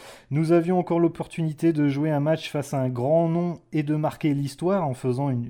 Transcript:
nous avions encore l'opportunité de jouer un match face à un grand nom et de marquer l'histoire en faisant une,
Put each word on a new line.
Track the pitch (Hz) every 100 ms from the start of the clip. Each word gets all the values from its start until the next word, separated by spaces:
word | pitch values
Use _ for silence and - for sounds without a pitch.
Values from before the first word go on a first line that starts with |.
| - - -
nous | 139 160
avions | 170 165 185
encore | - 170
l'opportunité | 170 165 170 - 160 147 165
de | 156 147
jouer | 139 156
un | 147
match | 147 160 -
face | 147 139
à | 139
un | 131
grand | 127 127 165 170
nom | 165 175 165 _
et | 156
de | 147
marquer | 151 151 - 156
l'histoire | 143 143 - 165 196 160
en |
faisant | 123 131 123 143
une, | 123 120